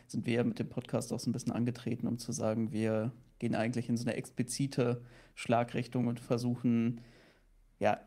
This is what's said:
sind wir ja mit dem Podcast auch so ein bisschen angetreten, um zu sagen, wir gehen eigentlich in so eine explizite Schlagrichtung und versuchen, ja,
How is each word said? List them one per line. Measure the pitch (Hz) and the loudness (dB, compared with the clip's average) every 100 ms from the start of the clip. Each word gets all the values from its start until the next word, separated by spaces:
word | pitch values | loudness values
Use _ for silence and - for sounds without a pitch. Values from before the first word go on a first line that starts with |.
| - | -10
sind | - 98 | -4 0
wir | 117 | 2
ja | 120 | 2
mit | - | 0
dem | 117 | -4
Podcast | - - 117 117 | -6 -2 -2 -2
auch | - | -4
so | - | -2
ein | |
bisschen | 117 - | -2 -2
angetreten, | - 120 120 - 120 - | 0 0 -2 -4 -4 -2
um | 117 | -4
zu | - | -4
sagen, | 117 110 110 110 | -2 0 0 0
wir | 107 110 110 110 - - - | 0 2 2 0 -4 -14 -6
gehen | 120 107 | -2 0
eigentlich | 110 120 123 | 0 0 0
in | 117 | 0
so | 117 | 0
eine | - | -4
explizite | - - 123 - 139 - 120 120 - - - - | -4 -4 -2 -2 -2 2 2 0 -6 -20 -20 -6
Schlagrichtung | - 120 120 - 123 127 120 | 2 4 4 -2 -2 0 0
und | 120 | 0
versuchen, | - 120 123 120 123 117 117 117 - - - _ _ _ _ - | 0 0 2 2 4 4 2 -2 -8 -20 -20 _ _ _ _ 0
ja, | 104 - | 2 2